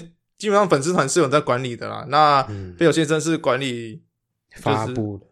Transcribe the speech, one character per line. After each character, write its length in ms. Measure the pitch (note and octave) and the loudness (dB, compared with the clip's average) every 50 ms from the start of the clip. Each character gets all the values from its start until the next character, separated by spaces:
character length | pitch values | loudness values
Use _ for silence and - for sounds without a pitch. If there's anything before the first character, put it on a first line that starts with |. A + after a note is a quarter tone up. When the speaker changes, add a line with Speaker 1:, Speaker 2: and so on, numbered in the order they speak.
| - - _ _ _ _ _ _ | -4 -8 _ _ _ _ _ _
Speaker 1:
基 120 | G3 G#3+ | -2 2
本 80 | G3 G3+ | 2 4
上 100 | G#3 E3+ | 4 4
粉 140 | F3+ C#3 | 2 2
丝 120 | C3+ E3 F3+ | 2 0 0
团 140 | F3 C#3+ C3+ | 0 0 2
是 100 | - F3+ | 2 2
有 80 | D#3 C3 | 2 4
在 120 | C3+ D3+ | 2 0
管 220 | - - B2 B2 C3+ | 2 0 -2 -2 -2
理 120 | B2 A#2+ | -6 -8
的 120 | A2 A#2 G#2+ | -8 -10 -10
啦， 160 | G#2+ A2 - - | -10 -10 -8 0
那 360 | C3+ D3+ D#3 D3 C#3+ C#3 B2+ G#2+ | 2 4 6 6 6 4 2 0
Speaker 2:
嗯。 240 | G#2 G2 F#2+ F#2 F2+ - | -6 -10 -10 -14 -4 0
Speaker 1:
贝 80 | E3+ | 2
尔 60 | D#3+ | 2
先 140 | D3+ D#3 D#3+ | 4 2 0
生 140 | C#3+ D#3+ D#3 | 0 0 -2
是 180 | C#3+ E3 E3 D3+ | 0 -2 -4 -2
管 220 | - C#3 B2 C3 | 0 0 -2 0
理， 420 | C#3 C3 A#2+ A#2+ A#2 A2 A2 - - _ _ _ _ _ _ _ _ _ | -2 -6 -6 -8 -10 -12 -14 -18 -20 _ _ _ _ _ _ _ _ _
就 60 | _ - | _ -8
是 40 | |
Speaker 2:
发 260 | - A#2 G#2+ G#2+ A2 A2 | -4 -2 -2 -2 -2 -4
布 300 | B2+ A#2+ G#2+ G#2 G2+ F#2+ | -4 -6 -6 -6 -8 -12
的。 80 | - _ | -16 _